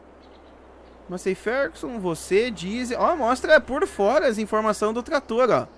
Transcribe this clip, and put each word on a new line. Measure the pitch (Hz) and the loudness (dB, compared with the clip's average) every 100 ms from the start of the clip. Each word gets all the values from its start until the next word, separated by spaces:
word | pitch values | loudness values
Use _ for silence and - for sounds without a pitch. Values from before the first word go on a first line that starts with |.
| - - - - - - - - - - - | -20 -20 -20 -20 -20 -20 -20 -20 -20 -20 -14
Massey | 180 190 | -6 -4
Ferguson, | 190 214 254 320 - 294 233 | -4 -2 -2 -4 -6 -10 -6
você, | 180 160 - 190 247 | -4 -4 0 2 2
Diesel. | 180 175 233 247 233 | -4 -6 -6 -4 0
Ó, | 220 339 | 0 2
mostra | 226 254 - 302 | 0 0 4 4
por | - 277 | 4 -2
fora | 381 - 202 277 277 | -2 0 2 4 2
as | 214 | 0
informações | 208 220 220 208 214 | 0 0 0 0 0
do | 240 | -2
trator, | 240 302 - 233 254 | -2 -4 -2 0 2
ó. | 147 110 | 2 0